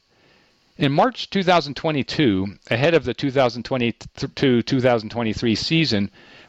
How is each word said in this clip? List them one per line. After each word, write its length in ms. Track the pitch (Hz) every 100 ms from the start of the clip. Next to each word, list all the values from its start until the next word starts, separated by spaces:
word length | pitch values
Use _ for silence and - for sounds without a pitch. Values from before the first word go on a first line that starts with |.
| _ _ _ _ _ _ _ -
In 160 | 147
March 360 | 147 240 - -
two 140 | 196
thousand 320 | 180 175 143 135
twenty-two, 720 | 165 151 120 - 143 95 98 90 -
ahead 220 | 117 147
of 100 | 165
the 100 | 127
two 180 | 113 143
thousand 320 | 127 123 120
twenty-two, 960 | - 131 117 - - - 135 - 139 120
two 180 | - 135
thousand 300 | 123 120 104
twenty-three 460 | 117 113 104 120 104
season, 540 | - 165 147 107 101 - - -